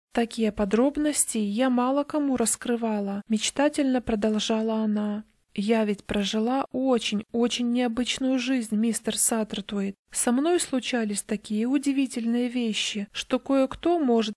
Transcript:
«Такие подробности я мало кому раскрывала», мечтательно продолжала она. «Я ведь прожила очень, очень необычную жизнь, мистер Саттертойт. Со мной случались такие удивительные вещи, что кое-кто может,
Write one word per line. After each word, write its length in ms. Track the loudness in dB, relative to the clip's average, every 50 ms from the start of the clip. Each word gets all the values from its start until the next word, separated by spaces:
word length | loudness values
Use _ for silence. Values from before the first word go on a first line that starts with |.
| _ _ -2
«Такие 400 | -2 -2 0 0 -2 0 0 0
подробности 880 | 0 -2 2 2 4 4 2 2 0 0 0 2 0 0 0 0 -2
я 300 | -2 -2 0 0 2 2
мало 340 | 2 2 2 2 2 0 0
кому 340 | -2 -2 -2 0 0 0
раскрывала», 880 | 0 0 0 -2 -2 -2 -2 -2 -2 0 -2 -2 -2 -2 -4 -4 -6 -4 -2
мечтательно 720 | -2 0 0 -2 0 2 2 2 2 2 0 2 2 0
продолжала 760 | 0 0 -2 0 2 0 0 0 0 0 0 0 0 0 0
она. 480 | 0 0 0 0 0 -2 -2 -4 -6 -8 _ _ _ _ _ -6
«Я 300 | -2 0 2 2 2 2
ведь 200 | 0 -2 -4 -4
прожила 640 | -4 -2 -2 -2 0 0 0 0 0 0 0 -2 -2 -2
очень, 520 | -2 2 2 2 2 2 0 -4 -4 -4 _
очень 420 | -2 0 0 0 0 -2 -2 0 0
необычную 640 | 0 0 0 0 -2 -2 -2 -2 -2 0 0 0 0
жизнь, 360 | 0 0 0 0 0 0 0
мистер 420 | 0 2 2 0 -2 -2 -4 -2
Саттертойт. 800 | 0 0 2 2 0 -2 -4 -6 -10 -8 -6 -4 -4 -4 -4 -6 _ _ _
Со 220 | -6 -2 0 2 2
мной 280 | 2 2 2 2 2
случались 640 | 0 0 -2 -4 -2 -2 -2 -2 -2 -2 -4 -4 -4
такие 440 | -4 -4 -6 -4 -2 -2 0 0
удивительные 800 | 2 0 0 2 0 0 0 0 0 -2 -4 -2 0 0 0 0 0
вещи, 580 | 0 0 0 0 0 -2 -2 -4 -4 -6 -6 -8 -8
что 260 | -10 -6 -2 -2 -2
кое-кто 600 | 0 2 2 2 2 2 0 -2 0 2 2 2
может, 360 | 4 4 4 4 2 0 -4